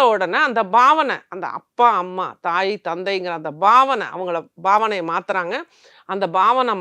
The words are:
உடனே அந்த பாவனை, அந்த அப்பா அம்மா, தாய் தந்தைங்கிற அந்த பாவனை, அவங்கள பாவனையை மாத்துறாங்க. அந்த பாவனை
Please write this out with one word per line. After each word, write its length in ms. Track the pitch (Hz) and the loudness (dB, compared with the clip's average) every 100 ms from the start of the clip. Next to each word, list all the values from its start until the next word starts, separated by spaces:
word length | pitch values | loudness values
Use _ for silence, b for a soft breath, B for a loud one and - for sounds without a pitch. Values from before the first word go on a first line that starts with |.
| 254 | 4
உடனே 320 | 208 180 233 | 4 0 0
அந்த 220 | 302 226 196 | 0 0 0
பாவனை, 420 | 220 262 311 277 185 - | 4 6 4 2 -4 -8
அந்த 160 | 180 160 | -10 -10
அப்பா 400 | 120 - - 240 202 | -10 -10 2 2 2
அம்மா, 240 | 180 185 165 110 | -2 -6 -8 -8
தாய் 320 | 180 170 190 208 | -4 -2 -2 -4
தந்தைங்கிற 480 | 180 170 190 196 180 | -6 -6 -4 -4 -4
அந்த 200 | 165 156 147 | -8 -8 0
பாவனை, 420 | 196 247 269 254 147 | 4 6 4 0 -6
அவங்கள 300 | 170 180 170 165 _ | -8 -6 -6 -8 _
பாவனையை 400 | 185 208 220 202 165 | 0 0 0 -2 -4
மாத்துறாங்க. 500 | 175 180 196 170 247 339 b b b - | -4 -4 -4 -4 -6 -10 b b b -10
அந்த 160 | 190 185 | -6 -2
பாவனை 460 | 180 202 254 247 196 | 2 2 2 0 -2